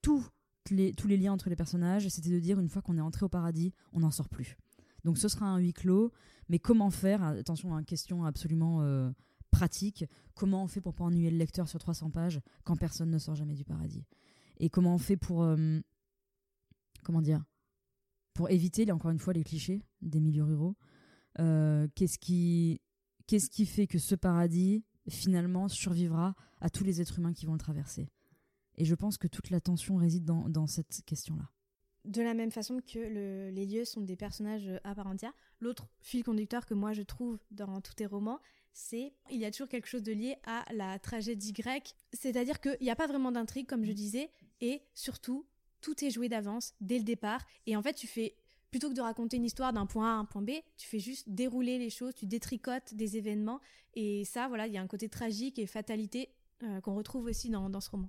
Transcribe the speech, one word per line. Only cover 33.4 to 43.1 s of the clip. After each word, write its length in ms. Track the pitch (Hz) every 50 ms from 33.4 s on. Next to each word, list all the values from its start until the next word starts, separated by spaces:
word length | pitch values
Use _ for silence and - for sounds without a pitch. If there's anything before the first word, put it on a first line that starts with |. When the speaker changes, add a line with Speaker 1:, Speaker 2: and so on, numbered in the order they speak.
| 196 190
Speaker 2:
les 160 | 190 190 196
lieux 180 | 196 208 226 240
sont 180 | 233 - 226
des 120 | 202 185 185
personnages 560 | 180 208 202 - - 214 214 214 214 202 190 185 - -
à 100 | 202 202
part 140 | 208 196 190
entière, 240 | 190 190 - 233 294 _ _ _ _ _
l'autre 300 | 226 240 247 - - - _ _
fil 220 | - - - 247
conducteur 420 | 233 - 226 214 214 196 - 240 -
que 100 | - 226
moi 180 | 202 202 214
je 100 | 214 208
trouve 380 | 202 - - - 247 240 226 208 _ _
dans 300 | 208 202 202 196 190 196
tous 140 | - - -
tes 120 | - 220
romans, 320 | 196 202 202 208 214 247 302 _ _ _ _ _ _
c'est 420 | _ - - - - 233 262 285 277 _ _ -
il 60 | 262 240
y 60 | 220
a 60 | 214
toujours 180 | 214 - 277 254
quelque 200 | - 247 - -
chose 160 | - 247 208
de 80 | 220
lié 240 | 220 208 226 254 277 - -
à 200 | 226 226 233 - -
la 280 | 233 220 196 190 190 196
tragédie 520 | - - - 226 208 220 233 202 196 214
grecque. 440 | 202 - 214 247 262 294 - - - _ - _
C'est-à-dire 480 | - - - 262 233 247 247 254 302 -
qu'il 160 | - 277 277 240
n'y 100 | 254 247
a 40 | 233
pas 140 | - 320
vraiment 240 | 294